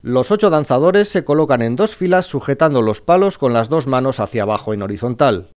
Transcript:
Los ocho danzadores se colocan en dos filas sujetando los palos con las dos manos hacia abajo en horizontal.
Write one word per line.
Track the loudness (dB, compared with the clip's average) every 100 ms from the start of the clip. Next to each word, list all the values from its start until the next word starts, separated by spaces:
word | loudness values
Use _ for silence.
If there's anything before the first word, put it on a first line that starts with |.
Los | 0 -2 0
ocho | 2 2
danzadores | 2 0 2 4 2 0
se | -2
colocan | 0 0 2 2
en | 0
dos | 0 -2 -2
filas | 0 0 0
sujetando | -6 -4 0 2 2
los | 0 -2
palos | 0 2 2 0
con | 0
las | 0 0
dos | -2 0
manos | -2 -2 -2
hacia | -4 -2
abajo | -2 -2 -4
en | -6
horizontal. | -6 -6 -6 0 0 0 -6 _